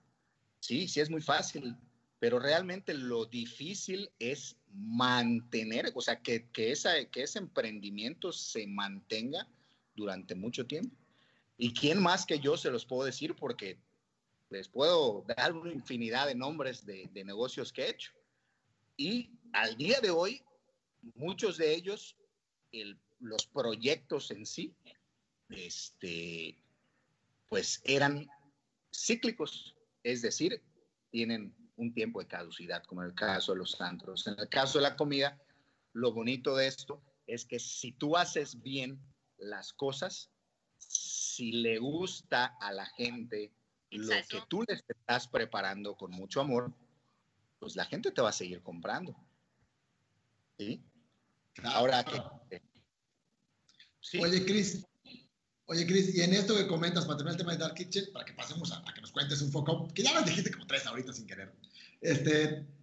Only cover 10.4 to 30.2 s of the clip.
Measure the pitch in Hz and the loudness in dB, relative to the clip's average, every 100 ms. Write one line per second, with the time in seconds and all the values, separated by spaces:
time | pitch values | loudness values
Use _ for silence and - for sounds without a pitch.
10.4 | 107 120 123 147 247 - _ _ _ _ | -6 -4 -6 -4 -6 -10 _ _ _ _
11.4 | _ _ 120 117 147 185 175 185 - 156 | _ _ -2 2 4 6 6 6 4 2
12.4 | 139 135 151 117 - 127 135 123 127 - | 4 2 2 -2 -2 0 0 -2 -6 -4
13.4 | 143 117 98 - _ _ _ _ _ _ | -6 -6 -8 -12 _ _ _ _ _ _
14.4 | _ 98 95 117 151 175 135 101 98 117 | _ -12 -8 2 6 6 6 2 -4 0
15.4 | 143 165 170 151 - 127 113 120 143 123 | 2 0 -4 -8 -6 -4 0 0 0 0
16.4 | 131 160 135 123 98 95 92 101 98 101 | -2 -2 -4 -6 -10 -14 -12 -12 -10 -2
17.4 | 131 139 123 - 147 - - - _ _ | -2 -2 -6 -4 -4 -4 -10 -14 _ _
18.4 | _ _ _ _ _ - 147 240 240 - | _ _ _ _ _ -6 -2 -2 -4 -12
19.4 | - - 113 113 151 262 220 165 185 269 | -4 0 0 0 2 4 4 4 2 0
20.4 | - _ _ _ _ _ 117 117 156 190 | -12 _ _ _ _ _ -20 -8 -6 0
21.4 | 220 160 156 160 185 208 - - _ _ | 0 4 4 4 0 -8 -10 -20 _ _
22.4 | _ _ _ 113 101 101 _ _ 120 110 | _ _ _ -12 -12 -12 _ _ -8 -6
23.4 | - - 117 110 117 160 - 147 - 101 | -4 0 0 2 2 0 0 -4 -4 -8
24.4 | 107 - 180 - - - _ _ _ _ | -8 -8 -8 -10 -20 -20 _ _ _ _
25.4 | _ 101 87 - - - 92 85 85 82 | _ -14 -10 -10 -10 -10 -8 -6 -6 -8
26.4 | 80 - _ _ _ _ _ _ _ _ | -10 -12 _ _ _ _ _ _ _ _
27.4 | _ 98 90 - - 139 143 143 151 - | _ -2 0 -4 2 4 4 2 -6 -16
28.4 | _ _ _ _ _ - - 233 240 226 | _ _ _ _ _ -6 0 2 0 -2
29.4 | 143 - - - _ _ 120 123 | -6 -6 -14 -20 _ _ -4 -2